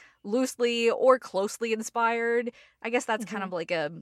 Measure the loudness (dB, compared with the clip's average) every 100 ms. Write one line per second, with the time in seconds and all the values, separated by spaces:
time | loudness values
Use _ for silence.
0 | -20 _ -2 0 0 0 0 2 2 4
1 | 6 6 4 -2 -2 -2 -4 -4 -4 0
2 | 2 2 0 0 -2 -8 -16 _ -4 -2
3 | 0 -4 -4 -6 -6 -6 -2 -2 -2 -6